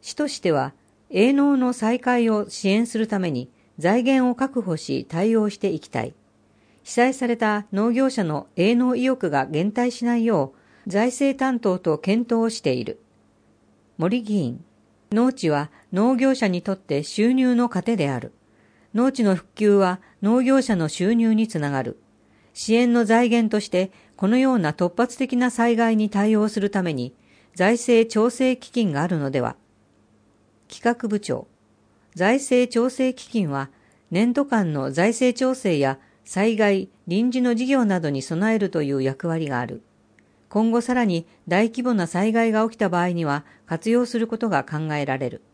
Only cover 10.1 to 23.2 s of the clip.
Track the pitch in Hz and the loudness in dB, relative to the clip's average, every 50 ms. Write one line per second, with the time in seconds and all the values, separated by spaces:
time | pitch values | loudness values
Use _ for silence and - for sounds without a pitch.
10.1 | 240 240 226 226 226 165 135 135 - _ _ _ _ _ _ - 170 202 220 254 | 0 0 0 2 2 0 0 -2 -6 _ _ _ _ _ _ -4 -2 0 0 0
11.1 | 254 - 285 277 269 269 269 262 254 240 233 202 180 185 - 175 156 151 - 185 | 0 0 0 0 0 0 0 -2 -2 0 0 0 -2 0 0 -2 -2 -2 0 0
12.1 | 196 226 240 233 240 226 226 226 226 - _ 151 127 123 113 - - - _ _ | 0 0 0 0 0 0 0 0 -2 -2 _ -2 -2 -2 -4 -6 -10 -12 _ _
13.1 | _ _ _ _ _ _ _ _ _ _ _ _ _ _ _ _ _ - 160 180 | _ _ _ _ _ _ _ _ _ _ _ _ _ _ _ _ _ -4 -2 0
14.1 | 202 247 226 208 208 202 160 120 123 - - _ _ _ _ _ _ _ _ _ | 0 -2 -2 -2 -2 -2 -2 -2 -6 -10 -14 _ _ _ _ _ _ _ _ _
15.1 | - 214 240 262 269 262 - 165 151 143 147 151 _ - _ _ - 180 214 240 | 0 2 2 2 0 0 0 0 0 0 -2 -4 _ -20 _ _ -2 0 2 2
16.1 | 269 240 262 269 269 262 247 202 180 180 - - 190 190 _ _ 151 139 151 - | 2 2 2 2 2 2 0 -2 -2 -2 -2 -4 -6 -6 _ _ -4 -4 -4 -4
17.1 | - - 208 240 254 262 262 254 247 240 247 233 - 185 180 - 233 196 156 139 | -2 0 2 2 4 4 4 2 2 2 0 0 -2 -2 -2 -2 0 0 0 -2
18.1 | 135 123 120 123 - _ _ _ _ _ _ _ _ _ _ _ _ 208 240 269 | -2 -4 -6 -10 -16 _ _ _ _ _ _ _ _ _ _ _ _ 0 0 0
19.1 | 262 269 233 202 190 170 - _ _ - 214 208 202 202 196 180 180 185 - - | 2 2 2 2 2 0 -2 _ _ 0 2 4 6 6 4 2 0 -4 -10 -20
20.1 | _ _ - 202 226 247 262 247 269 269 262 262 220 180 160 151 - - 180 190 | _ _ 0 2 2 2 4 4 2 2 2 2 0 0 0 -2 -2 -2 0 0
21.1 | 233 233 226 226 220 220 226 220 - 175 147 143 143 135 131 117 - - _ _ | 2 2 4 4 2 2 0 0 -2 -4 -4 -2 -2 -2 -4 -4 -8 -12 _ _
22.1 | _ _ _ _ _ _ _ _ _ - - - 220 233 247 240 240 240 233 202 | _ _ _ _ _ _ _ _ _ -12 -2 0 2 2 4 4 4 2 4 4
23.1 | 226 226 | 4 4